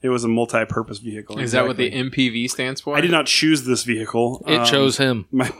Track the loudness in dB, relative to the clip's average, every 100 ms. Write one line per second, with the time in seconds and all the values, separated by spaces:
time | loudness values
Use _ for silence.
0 | -2 0 2 0 2 0 -2 -4 -6 -10
1 | -12 -12 -10 -8 -2 0 2 0 -2 -2
2 | -2 0 0 0 -4 -4 -4 -6 -2 0
3 | 2 2 2 2 2 2 0 -2 0 -2
4 | -2 0 0 -2 0 2 4 4 4 2
5 | 2 0 -2 -2 -2